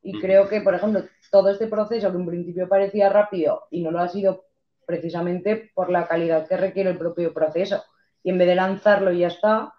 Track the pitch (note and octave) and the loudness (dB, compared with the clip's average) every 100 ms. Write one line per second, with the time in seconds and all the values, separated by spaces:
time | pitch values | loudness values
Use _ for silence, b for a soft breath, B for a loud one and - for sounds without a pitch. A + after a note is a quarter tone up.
0 | - F3 F#3 F#3+ G3 G#3+ G3 F3+ G#3+ G3+ | -12 -8 4 4 4 2 0 0 0 -2
1 | - _ _ G3 F#3+ G3 A3 G#3+ G#3 A3+ | -4 _ _ 4 4 0 -2 -2 -2 -2
2 | G3 F3+ F3 F3 F3 F3 F3+ G3 G3 G#3 | -2 -2 -6 -8 -8 -8 0 2 2 2
3 | G3 G3+ G#3 F#3 D3 - - F3 D#3+ E3+ | 4 4 2 0 -2 -2 -6 -6 -4 -2
4 | F3 F#3 G3 E3+ _ _ _ _ - E3+ | -4 0 -2 -2 _ _ _ _ -8 -8
5 | D#3+ F3 F3 F3+ F#3+ A3 - - F3 F3+ | -6 -6 -4 -4 -2 -4 -4 -6 -2 -2
6 | D#3+ E3+ E3 D#3+ D#3 F#3 F#3+ F#3+ F#3 F3 | 0 -2 0 0 0 -2 -2 -2 -2 -2
7 | E3 E3+ E3+ D#3 D#3 E3 G3+ G3 - _ | -6 -4 -4 -2 -2 -2 -2 -4 -6 _
8 | _ _ F#3 F3+ F3+ F3+ F#3+ G3 G#3+ G3+ | _ _ -4 2 4 4 0 0 2 4
9 | G3 F3 F3 - G#3+ A3 - | 2 2 0 0 0 0 -4